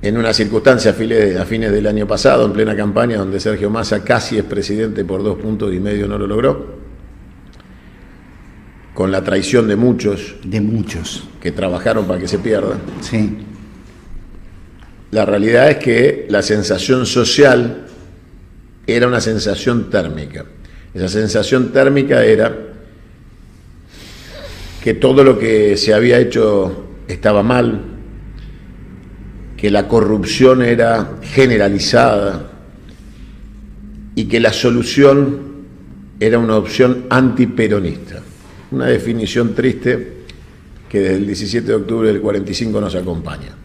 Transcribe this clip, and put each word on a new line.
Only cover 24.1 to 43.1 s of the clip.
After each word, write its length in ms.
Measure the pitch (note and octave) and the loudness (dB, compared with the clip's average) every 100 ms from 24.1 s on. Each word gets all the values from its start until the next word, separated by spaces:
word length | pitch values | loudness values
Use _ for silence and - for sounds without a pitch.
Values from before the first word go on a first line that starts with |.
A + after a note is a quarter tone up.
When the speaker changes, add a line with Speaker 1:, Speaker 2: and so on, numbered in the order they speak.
| - - - - - - - | -20 -18 -18 -16 -16 -16 -6
Speaker 1:
que 100 | A#2 | -4
todo 320 | G#2+ B2+ C3+ | 2 4 6
lo 140 | C3+ A#2+ | 6 6
que 400 | A2+ A2 G#2 G2+ | 2 4 4 2
se 160 | A2 | 4
había 240 | G#2 A#2+ A#2+ | 4 6 4
hecho 680 | B2 A#2+ A2 G2+ F#2 F2+ - - - | 4 2 2 2 -2 -6 -14 -18 -12
estaba 340 | F2+ G#2+ G#2 | -2 2 2
mal, 380 | G#2 B2 A#2+ G#2+ - - - - - - - - - - - - - - - - - - | 2 2 0 -2 -8 -14 -16 -18 -18 -16 -18 -18 -20 -20 -20 -20 -20 -20 -18 -18 -18 -4
que 140 | G#2 | 0
la 180 | G2+ F#2+ | 2 2
corrupción 720 | A#2 G#2+ G#2+ F2+ - C3 B2+ | 2 2 0 -2 4 6 6
era 520 | A#2+ A#2 A#2 A2+ G2+ - | 4 2 2 2 -2 -10
generalizada 1300 | - - C3 A2+ G2+ D3 - A#2+ B2 G#2 G2+ F2+ - - - - - - - - - - - - - - - - - | -4 2 4 4 2 0 2 4 4 2 -2 -6 -12 -18 -20 -20 -20 -20 -20 -20 -20 -20 -20 -20 -20 -20 -18 -18 -12
y 100 | - G2 | -8 -2
que 120 | A2+ | 2
la 140 | A2+ | 2
solución 840 | G#2+ B2 A#2+ A#2 - C#3 C#3 C#3 - - - - - - - - - | 2 0 0 -2 4 6 6 2 -2 -10 -16 -20 -20 -20 -20 -20 -2
era 180 | G#2+ A#2 | 2 2
una 180 | A#2 A2 | 2 0
opción 480 | F2+ - B2+ B2 - | 0 2 2 2 0
antiperonista. 1120 | B2 C3 A2+ B2 - A2+ G#2 F2+ - - F#2 - - - - - | 2 2 2 0 0 0 0 -2 -8 -12 -18 -18 -20 -20 -20 -10
Una 140 | C3+ B2 | -4 0
definición 680 | A#2+ A#2 A#2 G#2+ A#2+ A#2 | 0 -2 -4 -4 -2 -2
triste 720 | G2+ B2+ A2+ B2 B2+ - - - - - - - - - | 0 -2 0 -2 -2 -6 -16 -20 -20 -20 -20 -20 -20 -6
que 100 | G#2+ | -2
desde 140 | F#2+ F#2+ | 0 0
el 100 | G2 | -2
diecisiete 420 | F#2+ G#2 A#2 - | -6 -4 -4 -2
de 60 | A2 | -2
octubre 320 | F#2+ A2+ A2 | -2 0 0
del 120 | G#2 | 0
cuarenta 300 | G#2+ G2+ G2 | -2 -4 -4
y 40 | |
cinco 240 | F#2 A2+ G#2+ | -6 -4 -4
nos 160 | G#2 | -4
acompaña. 600 | F2+ F2+ | -4 -6